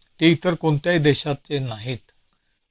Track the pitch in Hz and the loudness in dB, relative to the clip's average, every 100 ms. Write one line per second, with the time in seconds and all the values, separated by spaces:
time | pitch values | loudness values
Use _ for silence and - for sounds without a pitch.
0 | _ - 165 160 185 165 160 147 175 175 | _ 2 2 4 0 -2 0 0 0 2
1 | 147 135 151 135 - 143 131 107 117 123 | 2 0 -2 -8 -6 -8 -6 -8 -10 -10
2 | _ _ _ _ _ _ _ | _ _ _ _ _ _ _